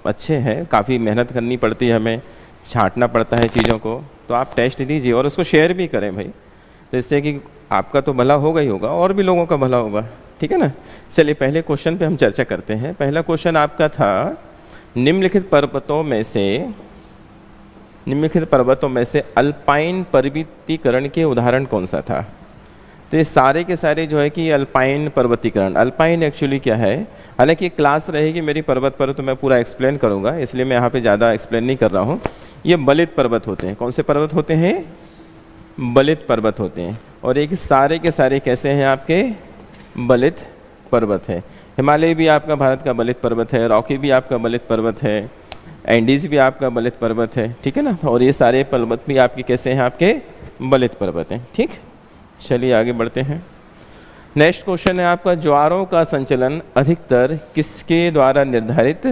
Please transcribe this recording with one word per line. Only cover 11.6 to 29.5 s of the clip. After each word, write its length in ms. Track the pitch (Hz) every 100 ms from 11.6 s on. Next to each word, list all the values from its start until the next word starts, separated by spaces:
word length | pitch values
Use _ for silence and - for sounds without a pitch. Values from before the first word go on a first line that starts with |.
question 340 | 160 139 165 175
पे 80 |
हम 120 | 160 147
चर्चा 280 | 117 101
करते 300 | 120 87 -
हैं। 200 | 110 143
पहला 280 | 190 139 160
question 340 | 165 165 170 160
आपका 320 | 147 - 151
था, 460 | - 104 95 160 330 - - - - - 120
निम्नलिखित 520 | 131 190 185 202 180
पर्वतों 520 | 147 143 139 - 151
में 200 | 156 110
से, 340 | 113 113 98 120 247 208 - - - - - - - - - - - - -
निम्नलिखित 420 | 139 156 180 160
पर्वतों 380 | 135 123 131 143
में 160 | 127
से 200 | 120 147 - -
अल्पाइन 680 | 147 143 - 147 165 185 180
पर्वतीकरण 960 | 139 139 151 156 - - 160 131 127 139
के 160 | 165 160
उदाहरण 380 | 120 120 127 135
कौन 200 | 104 92
सा 140 | -
था? 240 | - - 104 - - - - - - - -
तो 60 | 156
ये 60 |
सारे 380 | 151 151 135 160
के 120 | 175 165
सारे 300 | 156 151 156
जो 120 | 151
है 100 | 147
कि 180 | 170 160
अल्पाइन 580 | 143 135 131 131 143 151
पर्वतीकरण, 640 | 135 120 117 113 104 95
अल्पाइन 460 | 92 120 - 160 170
actually 380 | 151 - 139 139
क्या 120 | 131 110
है? 240 | 101 135 220 - - -
हालांकि 260 | 139 165
ये 40 | 180
क्लास 400 | - 143 151 160
रहेगी 300 | 151 156 165
मेरी 200 | 151 151
पर्वत 340 | 151 131 135 -
पर, 160 | 135
तो 100 | 139
मैं 120 | 135 131
पूरा 200 | 135